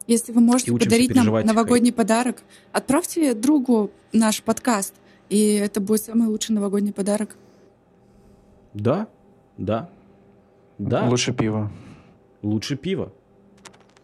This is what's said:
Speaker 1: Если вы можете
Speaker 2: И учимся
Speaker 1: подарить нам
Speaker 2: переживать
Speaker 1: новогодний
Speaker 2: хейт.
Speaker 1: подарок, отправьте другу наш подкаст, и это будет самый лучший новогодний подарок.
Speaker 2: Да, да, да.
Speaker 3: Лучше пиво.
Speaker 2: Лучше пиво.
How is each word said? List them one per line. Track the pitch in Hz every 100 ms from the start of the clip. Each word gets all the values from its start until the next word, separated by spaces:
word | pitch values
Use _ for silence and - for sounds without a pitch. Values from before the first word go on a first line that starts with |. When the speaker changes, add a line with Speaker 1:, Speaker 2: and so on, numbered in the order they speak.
| -
Speaker 1:
Если | 226 233
вы | 233
можете | 233 254 -
Speaker 2:
И |
учимся | 120 208
Speaker 1:
подарить | 233 254
нам | 262
Speaker 2:
переживать | 220 110 214
Speaker 1:
новогодний | 220 220 247 240
Speaker 2:
хейт. | 233
Speaker 1:
подарок, | 208 226 247 - - - _
отправьте | - - 285 - 349 294
другу | 214 254 302 254 233 196 - _
наш | 220 220 208
подкаст, | - 220 - 214 196 - _ _ -
и | 202 214
это | 208 208 214
будет | 196 214
самый | 208 226 226
лучший | 214 -
новогодний | 214 202 202 202
подарок. | 202 196 208 208 - - _ _ _ _ _ _ _ - _ _ _ _
Speaker 2:
Да, | 107 113 170 220 _ _ _ _ -
да, | 98 113 170 - _ _ _ _ _ _ _ -
да. | 101 135 123
Speaker 3:
Лучше | 120 -
пиво. | 123 113 107 104 95 - - - _ _ _
Speaker 2:
Лучше | 104 107 - 139
пиво. | 180 185 87 - _ _ _ _ - - _ _